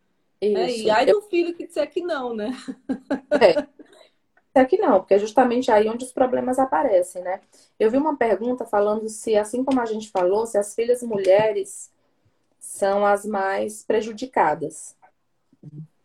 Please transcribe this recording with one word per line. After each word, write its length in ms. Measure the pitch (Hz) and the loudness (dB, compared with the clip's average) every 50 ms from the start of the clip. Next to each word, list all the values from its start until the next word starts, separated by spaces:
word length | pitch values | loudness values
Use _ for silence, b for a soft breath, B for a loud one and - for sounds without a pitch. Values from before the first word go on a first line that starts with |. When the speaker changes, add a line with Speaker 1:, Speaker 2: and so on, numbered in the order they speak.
| _ _ _ _ _ _ _ _ | _ _ _ _ _ _ _ _
Speaker 1:
Isso. 180 | 190 208 208 190 | -2 0 0 0
Speaker 2:
É, 140 | - - | 0 -2
e 180 | 247 226 220 214 | -2 -2 0 0
ai 200 | 214 226 269 - | 2 4 4 4
Speaker 1:
Eu 100 | - 415 | 4 2
Speaker 2:
do 80 | 403 - | 0 -2
filho 260 | - 349 339 339 339 | -2 0 0 -2 -4
que 120 | - - - | -8 -12 -8
disser 220 | - - 294 302 | -6 -4 -4 -4
que 100 | - 370 | -4 -6
não, 320 | 339 349 330 277 254 247 233 | -6 -4 -4 -4 -4 -6 -6
né? 160 | 214 208 220 254 - - - 254 - _ - | -6 -6 -6 -8 -10 -12 -14 -16 -12 _ -10
<laughs> 540 | 262 - - - - - - - - 277 | -10 -8 -6 -6 -8 -8 -4 -2 2 6
Speaker 1:
É. 260 | 240 185 160 294 294 - _ B B B B B B B B _ _ _ _ _ _ _ - | 6 6 6 4 -2 -6 _ B B B B B B B B _ _ _ _ _ _ _ 4
É 100 | 262 262 | 4 4
que 120 | 262 381 381 | 4 4 2
não, 220 | 427 311 226 185 | 2 4 2 2
porque 140 | - - 196 | 4 2 2
é 60 | 202 | 2
justamente 500 | 202 220 - - 254 247 233 247 254 - | 2 2 2 2 2 4 2 0 0 2
aí 180 | 226 208 214 214 | 4 4 4 2
onde 160 | 220 240 254 | -2 -6 -8
os 80 | - | -6
problemas 460 | - - 262 254 247 254 247 247 254 269 | -2 0 0 0 0 -2 -2 -2 -2 -2
aparecem, 640 | 269 262 - - 302 262 202 180 180 - - 185 | 0 0 0 0 0 2 2 2 0 0 -6 -10
né? 200 | 180 180 185 - b b b b b b b - | -8 -8 -8 -8 b b b b b b b 0
Eu 120 | 214 220 | 0 0
vi 60 | 226 269 | 2 0
uma 200 | 294 311 294 - | 0 -2 -2 0
pergunta 480 | 240 226 202 185 220 247 254 247 233 | 0 0 0 0 -2 -2 -4 -4 -6
falando 420 | - - 208 202 208 214 220 220 220 | -2 0 0 0 0 0 -2 -4 -8
se, 280 | 214 - - 233 220 | -10 -8 -4 -2 0
assim 280 | 208 214 214 - 247 262 | 0 0 0 -4 -4 -2
como 160 | 285 269 254 | 0 0 0
a 60 | 233 | 0
gente 240 | 220 220 220 214 - | -2 -4 -8 -8 -6
falou, 380 | - 190 180 180 196 214 226 226 | -2 0 0 2 0 0 -2 -2
se 100 | - 202 | -2 -2
as 160 | 202 - - | -2 -2 -4
filhas 300 | - 226 240 247 247 247 | -4 -2 0 -2 -2 -4
mulheres 880 | 233 220 196 190 185 190 202 214 220 208 202 190 - - - - - _ _ _ _ _ _ _ _ _ _ _ _ _ _ | -6 -6 0 2 4 4 4 4 2 0 -2 -6 -8 -10 -18 -20 -20 _ _ _ _ _ _ _ _ _ _ _ _ _ _
são 460 | - - - - 202 196 196 202 202 | -20 -18 -8 -2 -2 0 2 2 2
as 180 | 202 202 202 - | 2 2 2 0
mais 600 | 208 214 196 190 190 196 202 214 214 214 - - | -4 -4 -4 -2 -2 -2 -4 -4 -6 -8 -8 -4
prejudicadas. 1120 | - 220 220 220 226 220 214 262 254 - 233 185 156 151 165 151 - - - - - - _ _ _ _ _ _ _ _ _ _ _ _ _ - 151 151 147 160 - _ _ _ | -2 -2 -2 -2 -4 -8 -10 -12 -4 0 0 2 2 0 -2 -6 -10 -10 -12 -18 -20 -20 _ _ _ _ _ _ _ _ _ _ _ _ _ -20 -20 -18 -18 -20 -20 _ _ _